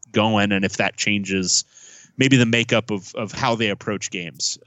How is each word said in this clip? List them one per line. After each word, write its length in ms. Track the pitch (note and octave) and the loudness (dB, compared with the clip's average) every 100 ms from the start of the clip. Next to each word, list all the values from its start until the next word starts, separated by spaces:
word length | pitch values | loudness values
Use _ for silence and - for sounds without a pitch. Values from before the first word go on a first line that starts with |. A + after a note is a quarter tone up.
| - | -4
going 380 | A2+ G#2+ G#2+ G2+ | 0 2 2 2
and 120 | G2 | 2
if 120 | G2 - | 0 0
that 180 | G2+ - | -4 -2
changes 680 | G#2+ G#2 F#2+ F#2+ F2+ - - _ - - - - | -2 -2 0 -2 0 -2 -2 _ -20 -20 -20 0
maybe 200 | C3+ C3 | 4 6
the 100 | A#2 | 6
makeup 440 | A#2 A#2 A2+ G#2+ | 2 2 0 0
of, 240 | G2+ - | -6 -6
of 180 | - G#2 | -8 -8
how 220 | F2 C3 | -2 -2
they 160 | A2+ G#2+ | 0 -2
approach 400 | F#2+ - G2 - | -2 -4 -6 -6
games, 480 | F#2+ E2+ C2 - - | -8 -10 -8 -6 -6